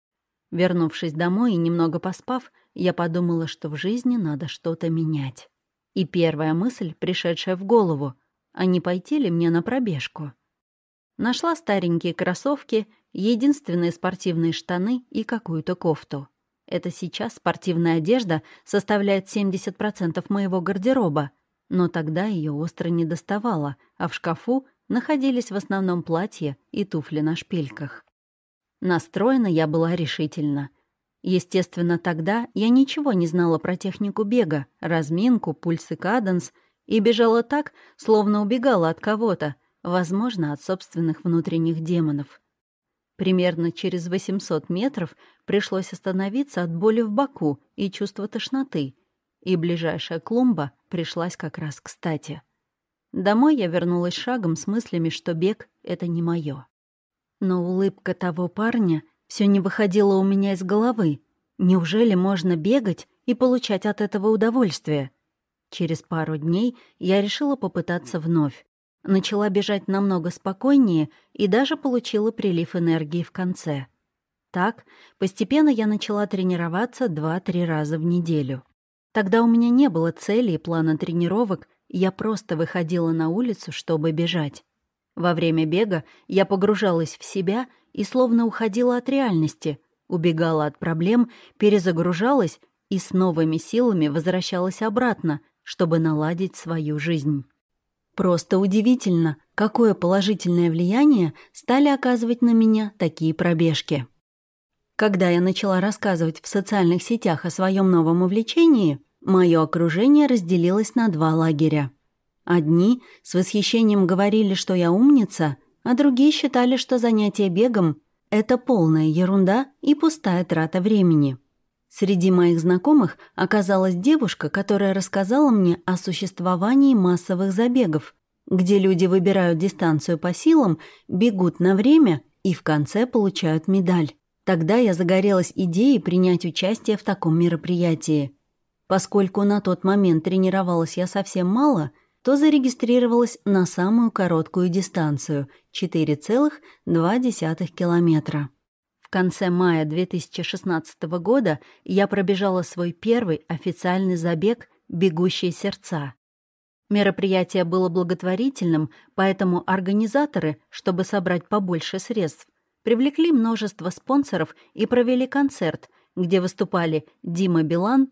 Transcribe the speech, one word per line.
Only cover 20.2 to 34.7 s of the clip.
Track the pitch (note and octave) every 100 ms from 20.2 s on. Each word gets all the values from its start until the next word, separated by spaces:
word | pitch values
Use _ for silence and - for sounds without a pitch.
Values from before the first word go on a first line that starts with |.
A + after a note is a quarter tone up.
| -
моего | G3+ G3 F#3
гардероба, | E3+ G3 A#3 C4 F3+ D3+ C#3 _ _ _ -
но | F#3 F3
тогда | E3+ D3+ D#3+ G#3+
ее | F#3 D3+
остро | C#3+ E3 - E3+
недоставало, | E3+ E3 E3+ - G3+ A#3 E3+ C#3+ B2+ _ -
а | E3+
в |
шкафу | - E3+ D#3+ - C4 - _ -
находились | A#3 C#4 D4 C4+ B3 A#3
в | G3
основном | - F#3+ F#3 F3
платья | D#3+ E3 G#3 - D3+ C3+ _
и | -
туфли | G3+ D#3+ - D#3
на | D3+ E3
шпильках. | - F3 C#3 - C#3 - _ _ _ _ _ _ _ -
Настроена | F3+ E3+ - F#3+ A3+ C4+ G3+
я | D#3+ D#3+
была | D#3+ E3 F3
решительно. | D3+ - D3+ E3 D3 C#3+ C#3+ _ _ _ _ _
Естественно, | F3+ F#3 - F#3+ F3 F3+ F3 E3+
тогда | F3+ E3 E3+ A3+ A#3+
я | F#3+ A3+
ничего | B3+ C4+ D#4 C#4+
не | F#3+ E3+
знала | F3 E3+ D#3+
про | - F3+
технику | G3 - G3+ G#3+
бега, | G3+ A#3+ E3+ D3 C3